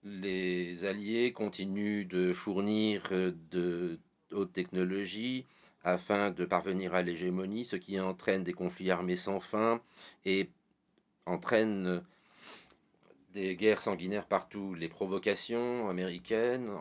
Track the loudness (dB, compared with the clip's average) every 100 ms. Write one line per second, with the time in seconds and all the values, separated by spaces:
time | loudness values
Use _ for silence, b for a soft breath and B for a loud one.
0 | -12 -6 -2 0 0 0 -2 -2 -2 -2
1 | 0 2 2 2 -4 -2 -4 0 0 0
2 | 0 2 2 2 0 0 2 4 2 2
3 | 0 2 2 -2 -4 -2 0 0 -2 -6
4 | _ _ _ -4 -2 -2 -2 0 2 0
5 | -2 -4 -4 -4 -8 b b b 0 0
6 | 2 2 2 0 2 2 2 -2 2 2
7 | 2 0 0 0 -2 -4 -4 -6 -4 -2
8 | -2 -2 2 2 0 -2 -4 -2 0 0
9 | 2 0 0 -4 -2 0 2 2 B B
10 | B B 0 2 2 _ _ _ _ _
11 | _ _ -4 -4 2 4 4 0 0 -2
12 | -4 B B B B B B B _ _
13 | _ -20 _ -4 -2 4 4 4 2 -2
14 | -2 -4 0 0 0 -8 -8 -6 -6 -4
15 | -2 0 0 0 0 -2 -2 -2 -2 -2
16 | -4 -6 -2 0 2 0 -4 -8